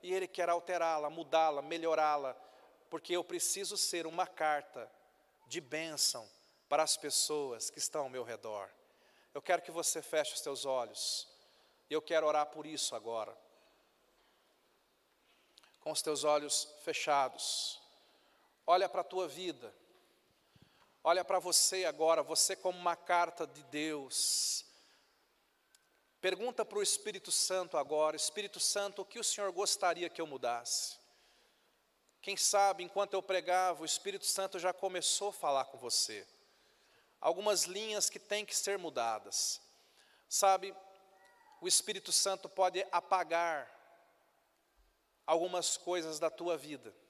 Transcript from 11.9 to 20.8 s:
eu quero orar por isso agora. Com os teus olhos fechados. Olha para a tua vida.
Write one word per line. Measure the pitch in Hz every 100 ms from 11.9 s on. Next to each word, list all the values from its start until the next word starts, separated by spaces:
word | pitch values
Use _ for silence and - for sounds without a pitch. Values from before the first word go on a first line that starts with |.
eu | 151
quero | 156 165 156
orar | 151 147
por | 156 147
isso | 151 - 120
agora. | 110 113 104 110 _ _ _ _ _ _ _ _ _ _ _ _ _ _ _ _ _ _ _ _ _ - - _
Com | 156
os | 151
teus | - 147
olhos | 151 147 147 - - -
fechados. | - 151 - 143 131 - - - - - - _ _ _ _ _ _ _ -
Olha | 180 190
para | 185
a | 175
tua | 185 175
vida. | 143 185 139 113 - _ _ _ _ _ _ _ _ - _